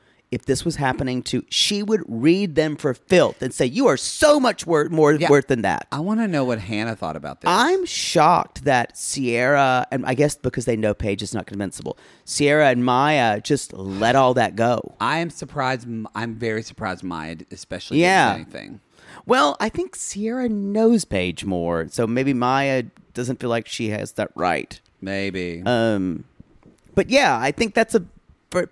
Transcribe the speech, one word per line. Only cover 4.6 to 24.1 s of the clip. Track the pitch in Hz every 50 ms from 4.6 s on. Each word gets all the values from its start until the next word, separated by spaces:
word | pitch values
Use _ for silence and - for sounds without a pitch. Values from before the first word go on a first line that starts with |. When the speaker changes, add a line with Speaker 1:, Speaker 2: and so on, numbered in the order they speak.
| -
Speaker 1:
wor-, | 165 165 147 151 160
more | 170 160 151 147 156
Speaker 2:
Yeah. | 147 170 151
Speaker 1:
worth | 143 139 -
than | - 135 117
that." | 98 95 76 - - -
Speaker 2:
I | - 143
wanna | 165 202 220 226 226 202
know | 165 143 131
what | 127 117 110
Hannah | 92 104 110 104 110 117 110
thought | - - 80 78
about | 78 71 71 67 _
this. | - 175
Speaker 1:
I'm | 180 214 247 330 381 392 359
shocked | - - - - - - 170 151 165 175 - - - _ - 131
that | 143 131 120 123 - - -
Sierra, | - - - 143 131 120 117 117 123 135 147 139 139 131 127 127 123 -
and | 135 127 -
I | -
guess | 131 123 151 151 -
because | - - 127 - 139 -
they | 131 117
know | 110 107 104
Paige | 101 - - 101 101 98
is | 104 -
not | - 104 95
convincible, | - 104 98 101 87 - - - - - _ - - _ _ _
Sierra | - - - 147 143 147 151 151 135
and | 123 123 123
Maya | 127 123 127 139 151 156 139 120 113 104 104
just | - - 147 135 - -
let | - - 95 98 95 98 110 117 127
all | 135 131 127 123
that | 123 110 90 92
go. | 107 113 120 120 - - - - -
Speaker 2:
I | 107 127 151 165
am | 170 165
surprised. | - - 156 131 - 147 131 127 131 120 117 120
M-, | 117 113 107 - -
I'm | 107 117 117 110
very | 110 117 113 110 110
surprised | 113 - - - 110 95 92 90
Maya | 95 90 85 78 78 80 85
d-, | 80 85 _
especially | 90 - - - 92 90 - - - 156
Speaker 1:
Yeah. | 170 180 190 180 139 110 95
Speaker 2:
didn't | 82 78 -
say | - 60
anything. | 50 50 - - _ _ _ _ - - - - -
Speaker 1:
Well, | - 247 262 294 285 - -
I | 208 220
think | - 339 370 - -
Sierra | - - - - 202 214 226 247 254 254 233
knows | 214 202 196 196 202 220 226 226 240 202 -
Paige | - - 95 90 90 80 - -
more, | 98 92 87 85 85 85 82 82 82
so | - - 117
maybe | 110 120 131 135 143
Maya | 135 120 123 123 135 135 139 139 131 127 117 - _ - - _
doesn't | - 120 123 123 127 -
feel | 131 117
like | 117 117 107 -
she | - - 117 107
has | 107 101 101 -